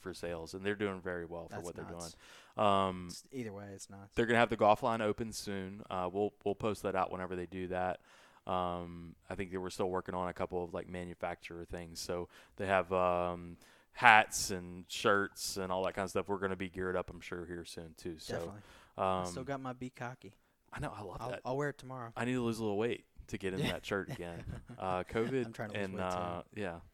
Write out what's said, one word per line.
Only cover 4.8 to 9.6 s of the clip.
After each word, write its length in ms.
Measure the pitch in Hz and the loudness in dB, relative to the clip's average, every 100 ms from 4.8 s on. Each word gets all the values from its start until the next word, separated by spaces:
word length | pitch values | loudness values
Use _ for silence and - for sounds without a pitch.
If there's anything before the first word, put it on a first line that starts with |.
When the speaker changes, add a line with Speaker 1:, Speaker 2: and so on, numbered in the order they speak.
Speaker 1:
line 180 | 127 113 | 6 2
open 300 | 107 104 113 | 2 0 -4
soon. 480 | - 107 98 95 101 - | -6 -4 -4 -6 -8 -4
Uh, 180 | 92 90 | -2 0
we'll, 180 | 95 104 - 101 | 2 0 0 -2
we'll 80 | |
post 300 | 98 113 98 | 0 0 0
that 100 | 101 92 | 0 2
out 140 | 87 | 0
whenever 240 | 90 90 90 | 0 -4 -4
they 120 | 87 | -4
do 220 | 92 87 | -4 -2
that. 320 | 90 90 - - - - - - | 0 0 -2 -10 -20 -20 -12 -2
Um, 680 | 92 90 87 87 85 85 - - | 0 0 -2 -6 -10 -12 -16 -10
I 60 | 95 | -6
think 160 | 92 | -4
they 60 | |
were 120 | 92 | -4